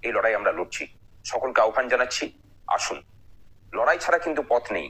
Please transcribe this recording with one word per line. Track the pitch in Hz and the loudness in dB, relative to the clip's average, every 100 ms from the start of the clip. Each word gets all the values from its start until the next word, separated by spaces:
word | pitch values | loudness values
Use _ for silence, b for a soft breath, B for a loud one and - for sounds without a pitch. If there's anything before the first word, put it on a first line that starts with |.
| 117 | -2
এই | 110 | 2
লড়াই | 113 107 | 2 2
আমরা | 104 - | 0 0
লড়ছি। | 90 - - - - - | -4 -6 -10 -14 -20 -16
সকলকে | - - 135 127 | -6 -4 0 4
আহ্বান | 147 135 127 | 4 2 0
জানাচ্ছি, | 127 127 - 151 - - - - - | 0 0 -2 -6 -10 -20 -20 -4 -2
আসুন। | - - - - - - - - - | -2 -6 -10 -20 -20 -20 -20 -20 -10
লড়াই | - 123 170 | -2 2 2
ছাড়া | - 170 | 2 0
কিন্তু | 170 147 - | 2 -4 2
পথ | 120 - 95 | 0 2 -6
নেই। | - | -6